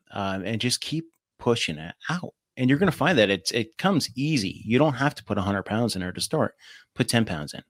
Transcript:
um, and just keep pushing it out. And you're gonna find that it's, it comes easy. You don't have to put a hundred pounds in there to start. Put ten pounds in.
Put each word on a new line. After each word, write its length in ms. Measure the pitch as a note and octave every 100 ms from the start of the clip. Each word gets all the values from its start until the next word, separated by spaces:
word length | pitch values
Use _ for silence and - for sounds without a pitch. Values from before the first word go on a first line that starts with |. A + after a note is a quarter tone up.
| _
um, 320 | G2+ G2 F#2+
and 160 | F#2+ A2+
just 200 | B2 -
keep 260 | - D#3 E3 _ _ -
pushing 400 | B2 A#2 - D2+
it 160 | E2 - -
out. 240 | F3 - - _ -
And 100 | B2+
you're 100 | C#3+
gonna 140 | G3
find 260 | - D3 D3+
that 120 | G2+
it's, 200 | G2 -
it 260 | A#2+ G#2+ -
comes 320 | F#3 E3+ -
easy. 480 | A#2+ D3 D3 F#2+ E2
You 140 | G2+ B2
don't 160 | D3+
have 200 | B2 C#3 -
to 80 |
put 140 | - G2+
a 40 |
hundred 200 | F#2+ G2+
pounds 300 | - G#2+ A#2+
in 80 | G2
there 100 | F2+
to 80 | -
start. 340 | - D#3 A#2 - - - _
Put 140 | - A#2+
ten 160 | A#2
pounds 300 | A2 E2 D2
in. 80 | -